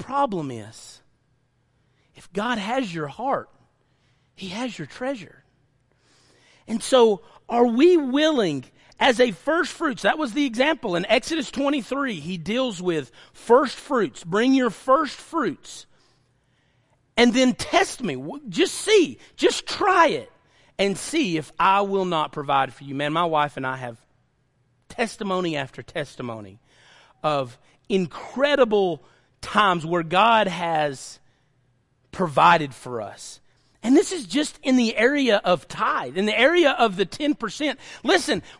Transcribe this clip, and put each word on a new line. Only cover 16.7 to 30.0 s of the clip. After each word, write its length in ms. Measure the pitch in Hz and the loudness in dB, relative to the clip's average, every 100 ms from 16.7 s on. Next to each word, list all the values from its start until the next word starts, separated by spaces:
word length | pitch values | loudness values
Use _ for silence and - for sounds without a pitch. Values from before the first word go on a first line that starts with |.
| _ _ _ _ - | _ _ _ _ 2
and 160 | 240 | 4
then 220 | 240 254 - | 4 2 0
test 480 | - 349 381 - | -2 0 0 -4
me." 100 | 208 | -8
W-, 300 | 127 147 285 262 | -6 -10 -12 -8
just 260 | 175 349 - | -2 -2 -2
see. 420 | 381 427 277 214 - - | 2 2 2 -4 -20 0
Just 300 | 349 - - | 0 0 -6
try 440 | - 392 370 311 | -2 2 4 2
it 220 | 147 - _ _ _ _ - | 0 -8 _ _ _ _ -2
and 180 | 196 185 | -2 -2
see 420 | - 320 214 156 | -4 -2 0 -2
if 140 | - - | -6 0
I 220 | 185 196 | 2 4
will 240 | 196 196 185 | 2 -2 -2
not 280 | 165 151 | -2 -4
provide 380 | 151 143 139 131 | -6 -2 0 0
for 120 | - | -6
you. 100 | 139 | -10
Man, 200 | 139 147 | -6 -2
my 120 | 160 170 | -2 0
wife 320 | 151 147 143 | 0 -2 -4
and 80 | 131 | -8
I 120 | 131 | -8
have 200 | 123 113 _ _ _ _ _ _ _ _ _ | -10 -14 _ _ _ _ _ _ _ _ _
testimony 680 | - 226 - 202 185 175 147 | -6 -6 -4 -4 -2 -2 -4
after 240 | 135 - | -8 -12
testimony 800 | - 165 143 - 123 110 98 101 _ _ _ _ _ _ | -12 -10 -10 -10 -12 -12 -14 -20 _ _ _ _ _ _
of 340 | 156 143 123 - _ _ - | -4 -2 -4 -12 _ _ -4
incredible 1120 | 190 175 - - 240 285 277 226 208 185 151 - _ _ _ | -2 -2 -8 -12 -2 0 2 2 2 0 -4 -12 _ _ _
times 460 | - 208 202 175 160 | -2 2 4 2 0
where 160 | 175 | -2